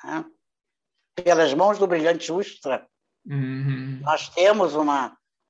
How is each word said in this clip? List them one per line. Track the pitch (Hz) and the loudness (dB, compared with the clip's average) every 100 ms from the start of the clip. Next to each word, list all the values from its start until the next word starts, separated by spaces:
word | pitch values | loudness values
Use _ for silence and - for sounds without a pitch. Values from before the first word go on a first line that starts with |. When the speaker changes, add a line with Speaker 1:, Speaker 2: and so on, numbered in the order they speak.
Speaker 1:
né, | 139 156 160 _ _ _ _ _ _ _ _ - | -10 -10 -10 _ _ _ _ _ _ _ _ -2
pelas | 175 165 151 | 2 4 4
mãos | 143 202 202 | 4 2 2
do | 190 | 0
brilhante | 170 160 165 - | 2 0 0 -4
Ustra. | 175 - - - 120 - _ _ _ 139 | -6 -6 -8 -6 -6 -6 _ _ _ -8
Speaker 2:
Uhum. | 139 131 135 139 131 135 131 | -6 -4 -4 -4 -4 -8 -6
Speaker 1:
Nós | 143 156 - | -2 -2 -2
temos | - 190 214 170 | 2 4 4 0
uma, | 147 147 139 117 - _ _ _ | 0 0 0 -4 -10 _ _ _